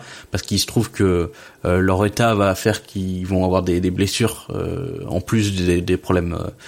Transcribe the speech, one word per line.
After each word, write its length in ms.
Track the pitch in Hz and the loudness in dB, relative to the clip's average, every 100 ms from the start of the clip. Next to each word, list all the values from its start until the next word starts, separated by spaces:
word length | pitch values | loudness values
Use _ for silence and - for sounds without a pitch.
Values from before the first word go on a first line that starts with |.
| - - - | -8 -20 -8
parce 120 | 101 | -8
qu'il 160 | - 98 | -2 -2
se 60 | - | 0
trouve 240 | 123 107 | -2 -2
que, 420 | - 98 87 82 - - - - | 2 2 2 -2 -8 -20 -6 0
euh, 140 | 90 | 2
leur 260 | 95 95 104 | 4 4 2
état 280 | 104 117 | 2 2
va 220 | 107 98 92 | 2 2 2
faire 280 | 110 107 | 0 -2
qu'ils 440 | - 98 92 92 90 | -4 -6 -4 -4 -2
vont 180 | 92 92 | 0 2
avoir 160 | 92 | 2
des, 180 | 90 87 | 2 2
des 120 | 90 | 2
blessures, 560 | 92 101 - 113 - - 95 | 0 0 0 -2 -2 -10 -6
euh, 480 | 87 87 85 82 - | -6 -6 -8 -8 -6
en 140 | 92 | -6
plus 340 | - 113 104 95 | 0 0 2 0
des, 260 | 90 87 | 2 2
des 160 | 90 92 | 2 -2
problèmes, 380 | - 92 87 82 85 - | 2 0 0 -4 -6 -10